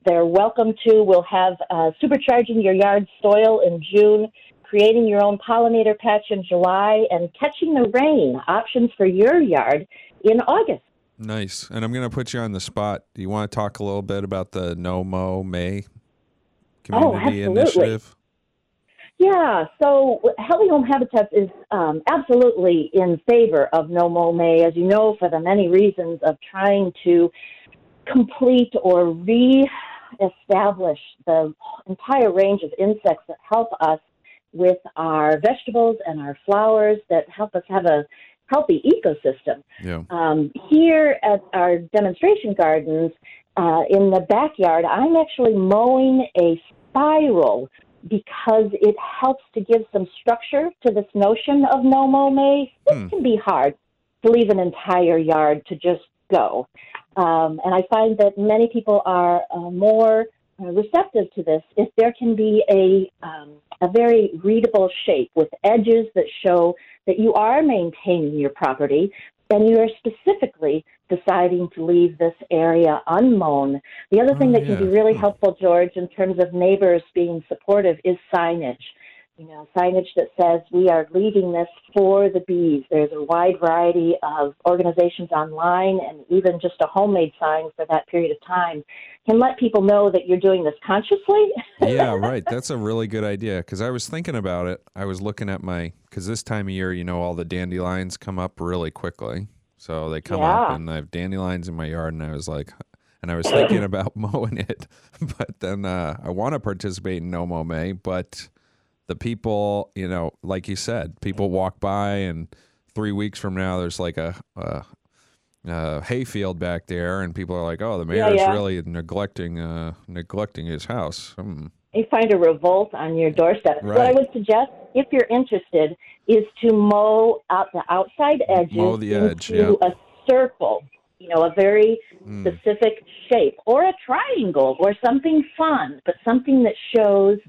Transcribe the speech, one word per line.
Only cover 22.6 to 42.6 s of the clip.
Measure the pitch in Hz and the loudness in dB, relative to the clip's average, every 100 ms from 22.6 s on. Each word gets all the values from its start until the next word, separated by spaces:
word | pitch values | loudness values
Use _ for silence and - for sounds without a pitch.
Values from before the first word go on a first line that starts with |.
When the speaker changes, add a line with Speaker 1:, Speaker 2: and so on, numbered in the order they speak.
| 180 170 151 | 2 2 0
Speaker 1:
in | 190 180 165 - | 0 0 0 2
favor | 233 226 160 139 | 4 4 2 2
of | 160 156 | 0 0
No | 175 175 | 0 0
Mow | 170 170 | 2 0
May, | 170 170 165 | 2 2 4
as | 170 165 | 4 2
you | 185 | 2
know, | 208 220 214 | 2 2 0
for | 175 | -2
the | 165 | -2
many | 170 202 180 | 0 0 4
reasons | 185 202 196 170 165 | 4 4 2 -6 -4
of | 156 156 | -4 -4
trying | - 190 196 202 190 - | -10 -2 0 2 0 -2
to | 180 175 170 - - - _ _ _ _ - | 2 4 2 -2 -18 -20 _ _ _ _ 0
complete | 262 220 - 254 254 240 - | 2 2 0 2 4 2 0
or | 190 180 175 | 2 2 2
re-establish | 165 180 233 247 269 269 - - - - - 190 - - 196 208 185 175 147 - _ - | -2 0 2 4 4 2 -2 -18 -20 -20 -6 -6 -6 -2 0 0 -2 -4 -6 -10 _ 0
the | 160 156 151 - - - | 0 0 -6 -18 -18 -12
entire | 190 - 269 226 | -12 -4 0 2
range | 180 196 202 | 2 2 0
of | - - | -4 -2
insects | 196 214 196 160 - | -2 0 0 -2 -6
that | 160 - | -20 -4
help | 220 233 - | -2 -2 -2
us | 156 156 _ _ _ _ _ | -2 -2 _ _ _ _ _
with | 165 180 180 - - | 0 2 2 -4 -8
our | 160 156 151 156 | -4 0 2 2
vegetables | 214 254 - 233 233 220 170 | 0 -2 -4 0 0 0 -6
and | 156 | -8
our | 143 143 - | -10 -10 -2
flowers, | 202 220 220 214 214 - | 0 2 4 2 0 0
that | 170 - | -2 -2
help | 175 208 180 | -8 -8 -6
us | - | -4
have | 190 175 | -2 2
a | 147 151 - - _ _ | 0 -2 -14 -20 _ _
healthy | 277 302 330 - | -2 0 0 2
ecosystem. | - 175 147 - - - - _ - | 2 0 -2 -4 -4 -6 -8 _ -14
Speaker 2:
Yeah. | 90 82 85 | -10 -8 -8
Speaker 1:
Um, | - 127 156 151 - - | -4 -2 0 -2 -6 2
here | 302 330 320 302 - | 4 6 4 2 0
at | 214 202 - | 0 0 -2
our | 190 180 175 | -2 0 0
demonstration | 170 214 202 180 359 427 254 | -2 -2 -2 0 2 2 0
gardens, | 196 | 0